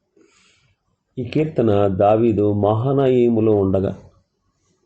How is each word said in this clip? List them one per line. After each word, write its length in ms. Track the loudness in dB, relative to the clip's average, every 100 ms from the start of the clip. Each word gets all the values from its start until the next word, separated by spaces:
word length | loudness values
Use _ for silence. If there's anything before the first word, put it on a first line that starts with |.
| _ _ _ _ _ _ _ _ _ _ _ -14
ఈ 60 |
కీర్తన 640 | -8 -4 -4 -2 0 2 0
దావీదు 680 | 2 2 2 2 0 0
మహానాయీములో 1000 | 0 0 0 -2 0 0 2 2 2 2
ఉండగా 580 | 2 0 0 -2 -6 -16 _ _ _ _ _ _ _